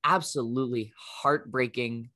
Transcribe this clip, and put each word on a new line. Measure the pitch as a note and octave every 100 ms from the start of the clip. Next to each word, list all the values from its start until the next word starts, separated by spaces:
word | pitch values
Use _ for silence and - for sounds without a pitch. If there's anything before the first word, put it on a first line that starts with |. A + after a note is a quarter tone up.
absolutely | D3 F#3 D#3 D3 A#2 B2 C3 A#2+ A2 _
heartbreaking | - - C#3 C#3+ - B2+ B2 B2 A#2+ A#2 A#2+